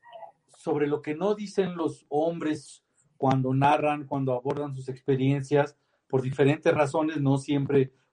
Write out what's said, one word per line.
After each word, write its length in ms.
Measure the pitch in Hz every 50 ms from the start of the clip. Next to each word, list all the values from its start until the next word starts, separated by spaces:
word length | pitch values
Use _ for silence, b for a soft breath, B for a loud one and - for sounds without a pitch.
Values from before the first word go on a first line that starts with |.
| _ - - - - - _ _ _ _ _
sobre 320 | - - 175 156 147 147 143
lo 140 | 147 143
que 140 | - 151 151
no 180 | 160 180 208 214
dicen 420 | 208 208 190 - 202 190 175 175
los 300 | 170 160 147 - - _ -
hombres 720 | 143 147 160 170 170 165 151 156 151 151 - - - - _ _ _ _ _ _ _ -
cuando 360 | 139 131 135 135 127 127 131
narran, 520 | 135 139 143 151 151 147 151 147 147 143
cuando 280 | 135 147 139 135 131 127
abordan 420 | 123 123 139 139 139 147 147 139
sus 140 | 131 131 131
experiencias, 840 | 131 - _ - 135 127 131 135 139 143 135 - 143 143 147 147 - _ _ _ _ _ _ -
por 140 | 139 131
diferentes 500 | 127 131 127 - 143 135 151 160 - 170 160
razones, 460 | 156 147 139 151 160 156 156 160 147
no 180 | 139 135 139 135
siempre 540 | 139 - 147 139 139 143 139 139 131 135 _ _ _ _